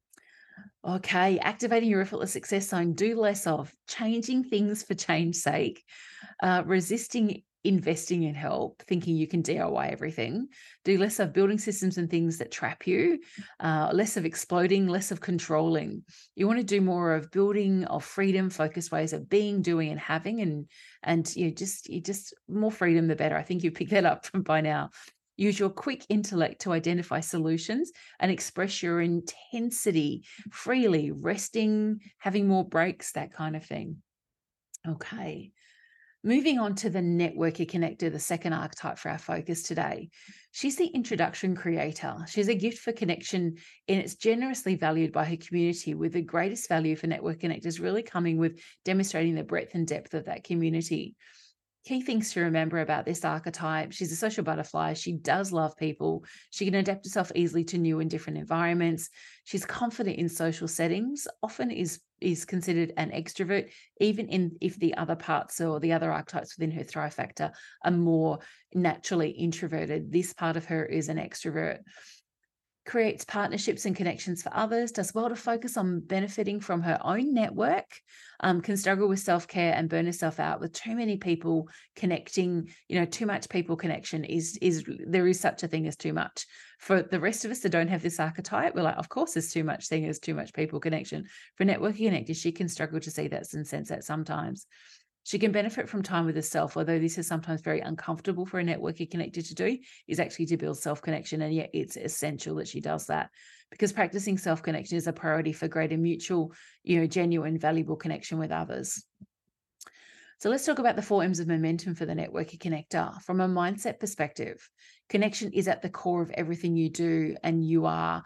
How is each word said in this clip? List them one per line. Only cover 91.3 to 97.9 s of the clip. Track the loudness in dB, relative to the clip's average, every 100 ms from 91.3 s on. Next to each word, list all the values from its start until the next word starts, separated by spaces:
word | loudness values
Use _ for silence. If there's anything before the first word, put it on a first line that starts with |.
| -14 -10 2
For | 4
networking | 4 0 2 2
connectors, | 2 0 -2
she | -2
can | -2 -2
struggle | -2 -4 -4
to | -6
see | -6 -4
that | -4 -6
and | -8 -6
sense | -8 -6
that | -8
sometimes. | -6 -4 -4 -4 -4 -8 -12 -20 -20 -20 _ _
She | -6 2
can | 2
benefit | 2 0 -2 -4
from | -4
time | -2 0 2
with | 0
herself, | -2 0 0 0
although | 2 2
this | 2 -2
is | -4
sometimes | -4 -2 -4
very | -2 -2
uncomfortable | -2